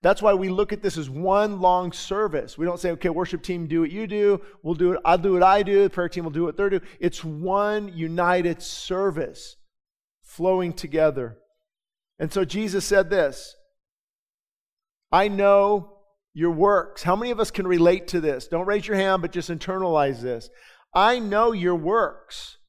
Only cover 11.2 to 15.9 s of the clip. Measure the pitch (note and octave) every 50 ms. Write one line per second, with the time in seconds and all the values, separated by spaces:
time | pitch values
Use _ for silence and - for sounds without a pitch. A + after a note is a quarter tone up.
11.2 | B2 A#2 G#2+ _ _ _ _ _ _ _ _ _ _ _ _ _ _ _ _ _
12.2 | D#3 D#3+ - G3 F#3+ C#3 - G3+ A3 G#3 F3+ G3 - - G3+ G3 F#3+ D#3+ G3+ F#3+
13.2 | D#3+ C#3 C3 - - - - _ _ _ _ _ _ _ _ _ _ _ _ _
14.2 | _ _ _ _ _ _ _ _ _ _ _ _ _ _ _ _ _ _ - F3
15.2 | G3 G#3 G3+ G3 G3+ G3+ G3+ G3+ G3+ G3+ G#3 G3+ - -